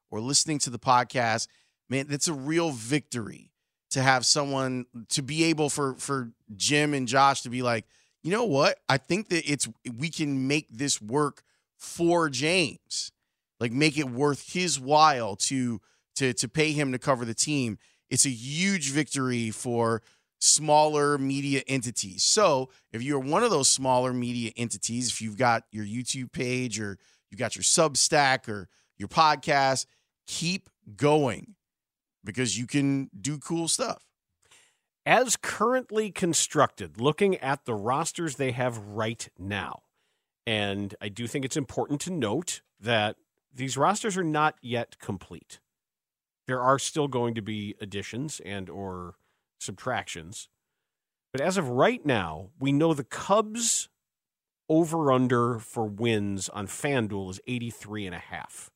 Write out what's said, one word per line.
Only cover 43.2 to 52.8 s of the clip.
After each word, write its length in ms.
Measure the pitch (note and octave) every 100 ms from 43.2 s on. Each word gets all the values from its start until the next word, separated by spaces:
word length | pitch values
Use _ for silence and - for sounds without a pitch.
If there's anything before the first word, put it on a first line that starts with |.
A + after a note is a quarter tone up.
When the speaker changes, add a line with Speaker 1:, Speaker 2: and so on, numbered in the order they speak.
| _ _ _
Speaker 2:
these 220 | B2+ C3 B2+
rosters 420 | E3 G#3+ A3 F#3
are 60 |
not 320 | E3 D3+ D3+ -
yet 380 | A#2+ A#2 A#2 -
complete. 600 | - F#2+ - E2+ - - _ _ _ _ _ _ _ _ -
There 160 | B2+
are 160 | B2+ C3+
still 300 | - D#3+ C#3+
going 280 | B2+ A#2+ A2+
to 60 |
be 340 | G#2 G#2+ G#2 -
additions 580 | G#2 G2+ - A2+ D3+ - F2+
and 240 | G2+ F#2
or 460 | F2 F#2+ F2+ F2 - _ _ _ -
subtractions. 920 | - F#2+ B2+ A2 - E2+ D#2+ - - _ _ _ _ _ _ _ _
But 80 | C3
as 160 | E3 F#3+
of 120 | C3
right 360 | B2 G3 B3 D3
now, 440 | A2+ E2 D#2 F#2+ -
we 120 | C#3
know 220 | C#3